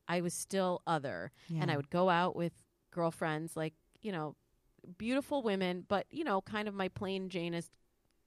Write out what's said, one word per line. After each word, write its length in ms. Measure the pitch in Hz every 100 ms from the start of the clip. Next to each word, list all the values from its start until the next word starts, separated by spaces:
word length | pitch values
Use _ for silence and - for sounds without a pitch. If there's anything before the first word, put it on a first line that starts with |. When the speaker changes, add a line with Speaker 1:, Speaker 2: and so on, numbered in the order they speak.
| -
Speaker 1:
I 140 | 175
was 120 | 170
still 480 | - - 196 185 180 -
other. 440 | 160 135 87 92 - -
And 200 | 165 165
I 40 |
Speaker 2:
Yeah. 40 | 147
Speaker 1:
would 120 | 143
go 200 | 175 185
out 280 | 170 180 -
with 160 | 170 - _ _ _
girlfriends, 680 | 175 165 - 165 151 160 -
like, 160 | 160 - _ _
you 100 | 220
know, 220 | 180 151 - _ _ _ _ - 180
beautiful 440 | 220 269 269 285
women, 420 | 226 196 185 180 -
but, 200 | 196 -
you 140 | 285
know, 180 | 311 196
kind 260 | - 214 214
of 60 |
my 140 | 196 185
plain 420 | - 196 190 190
Janist 420 | 180 170 170 - _ _ _ _ _